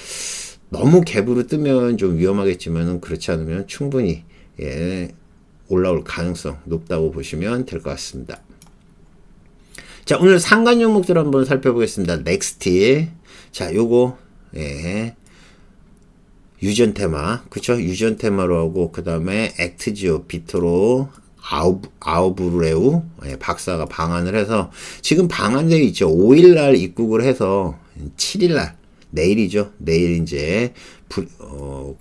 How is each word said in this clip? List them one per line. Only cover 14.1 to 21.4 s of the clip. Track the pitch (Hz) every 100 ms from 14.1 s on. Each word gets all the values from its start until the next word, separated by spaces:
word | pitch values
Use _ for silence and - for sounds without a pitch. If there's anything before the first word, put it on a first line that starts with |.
| - - - - -
예, | 73 71 85 101 117 - - - - - - _ - - _ _ _ _ _ -
유전 | 98 107 110 101
테마, | 95 76 82 123 -
그쵸? | - - 120
유전 | 87 92 110 107
테마로 | 113 98 90 85
하고, | 82 90 85
그 | -
다음에 | 85 82 90 104 110 -
액트지오, | 85 - 117 101 92 78
비트로, | - 82 - 92 87 87 107 127 139 - - _